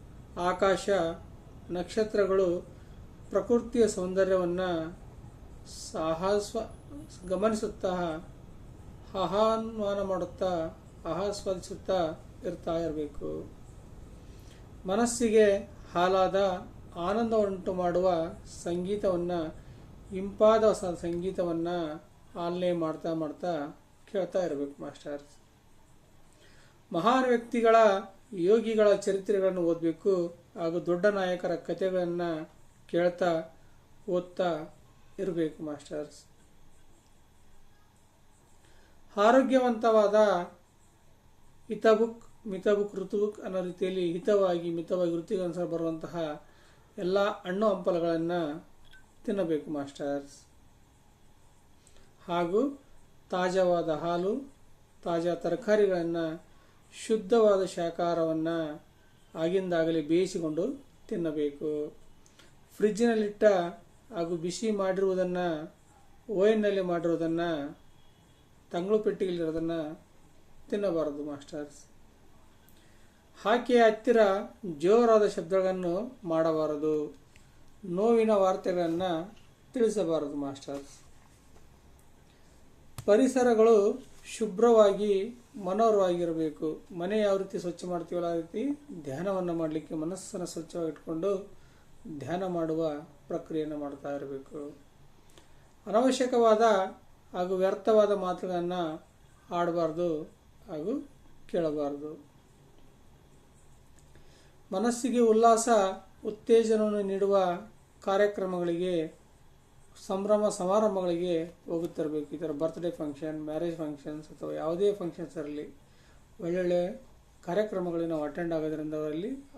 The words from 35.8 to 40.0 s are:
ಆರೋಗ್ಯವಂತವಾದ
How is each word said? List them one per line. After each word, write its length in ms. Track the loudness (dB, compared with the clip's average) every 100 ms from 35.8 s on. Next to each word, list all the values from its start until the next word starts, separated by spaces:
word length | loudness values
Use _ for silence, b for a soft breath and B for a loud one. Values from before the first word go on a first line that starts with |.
| -10 -10 -10 -14 -20 -20 -20 -20 -20 -20 -20 -20 _ -20 _ -20 -20 -20 -20 -20 -20 _ _ _ -20 _ _ -20 b b b b -6 4
ಆರೋಗ್ಯವಂತವಾದ 960 | 6 8 6 4 4 2 4 6